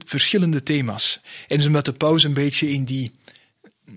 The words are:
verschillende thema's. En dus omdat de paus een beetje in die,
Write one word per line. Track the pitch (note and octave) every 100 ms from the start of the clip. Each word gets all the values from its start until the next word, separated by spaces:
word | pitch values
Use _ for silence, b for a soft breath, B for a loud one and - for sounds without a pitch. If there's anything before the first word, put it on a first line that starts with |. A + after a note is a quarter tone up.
verschillende | - D3 - G#3 E3+ D3+
thema's. | C3+ D3 B2 G#2+ - - B B B
En | C#3+
dus | D3
omdat | D3+
de | C#3
paus | B2+ D#3 E3
een | D3+
beetje | C3+ C#3+ C#3 D3+
in | C#3+
die, | B2+ C3 B2 _ B B B _ _ _ _